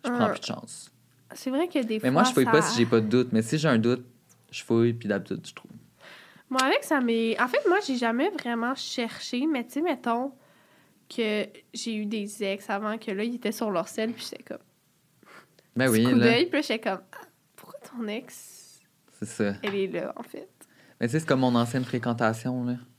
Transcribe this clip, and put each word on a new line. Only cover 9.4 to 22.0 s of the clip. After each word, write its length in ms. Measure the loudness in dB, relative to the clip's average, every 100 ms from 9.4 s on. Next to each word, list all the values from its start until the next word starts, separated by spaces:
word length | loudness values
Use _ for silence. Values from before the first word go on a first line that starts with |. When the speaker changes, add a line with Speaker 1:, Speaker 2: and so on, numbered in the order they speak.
| 0
Speaker 2:
mais 200 | -2 -2
tu 80 |
sais, 80 | -4
mettons 500 | -2 -2 -2 -2 -4 -8 _ _ _ _ _ _ _
que 320 | -4 -2 -2 -4 -10 _
j'ai 220 | -10 -6 -6
eu 100 | -4
des 360 | -6 -6 -6
ex 260 | -4 -4 -4
avant 280 | -4 -4 -6
que 140 | -6
là, 120 | -4
ils 120 | -4 -4
étaient 160 | -6
sur 180 | -4 -2
leur 180 | -2 -2
selle, 240 | -4 -4
puis 120 | -6 -12
j'étais 140 | -14
comme 140 | -14 -16 _ _ _ _ _ _ -20 -20 _ _ _ 2
Speaker 1:
Ben 160 | 4
Speaker 2:
petit 140 | 6 6
Speaker 1:
oui, 60 |
Speaker 2:
coup 40 | 6
Speaker 1:
là. 80 | 6
Speaker 2:
d'œil, 200 | 6 4
puis 80 |
là, 80 | 0
j'étais 180 | -2 -2
comme, « 220 | -2 -4 -8
Ah, 120 | -20 -20 _ _ -20
pourquoi 240 | -20 -20
ton 260 | -16 -8 -6
ex, 720 | -6 -10 -20 -20 -20 -20 -20 _ _ _ _
Speaker 1:
C'est 60 | -12
ça. 280 | -4 -4 -2
Speaker 2:
elle 140 | -4 -2
est 120 | -4
là, 260 | -4 -8 -10
en 80 |
fait ? » 240 | -14 -16 -18 _ -20 _ _ _
Speaker 1:
Mais 60 | -2
tu 40 |
sais, 60 | -2
c'est 60 | 0
comme 160 | 2
mon 120 | 4 2
ancienne 280 | 2 -2
fréquentation, 800 | -4 -4